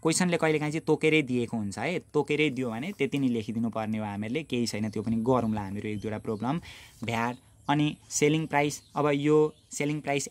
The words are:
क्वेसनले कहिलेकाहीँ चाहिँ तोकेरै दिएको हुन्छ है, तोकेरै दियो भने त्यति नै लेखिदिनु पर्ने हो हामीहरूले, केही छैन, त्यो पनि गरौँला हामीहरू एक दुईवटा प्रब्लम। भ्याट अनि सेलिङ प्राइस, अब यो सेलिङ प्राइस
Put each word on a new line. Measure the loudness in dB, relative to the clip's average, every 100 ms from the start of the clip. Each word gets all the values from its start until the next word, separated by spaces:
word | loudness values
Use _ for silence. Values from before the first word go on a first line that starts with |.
क्वेसनले | 2 2 2 4
कहिलेकाहीँ | 2 2 0
चाहिँ | -2 0
तोकेरै | 2 4 4
दिएको | 2 0 -2 -2
हुन्छ | -4 -4
है, | -4 -4
तोकेरै | -2 -2 0 2 2
दियो | 0 -4
भने | -4 -8
त्यति | -4 -2 0
नै | 0
लेखिदिनु | 0 -4 -4 -2
पर्ने | -2 -4 -4
हो | -4
हामीहरूले, | -4 -4 -6
केही | -4 -2 -2
छैन, | -2 -4
त्यो | -4
पनि | -2 0
गरौँला | 4 2 2 -2
हामीहरू | -4 -6 -6
एक | -6
दुईवटा | -6 -6
प्रब्लम। | -4 -4 -2 -4 -6 -20 -20 -12
भ्याट | -4 -2 -2 -4 _ _ -2
अनि | 0 0 -2 -8
सेलिङ | 0 2 2 0
प्राइस, | 0 0 -2 -10 0
अब | 0
यो | 2 4 4 4 0 _
सेलिङ | -4 -2 -2
प्राइस | -2 -4 -2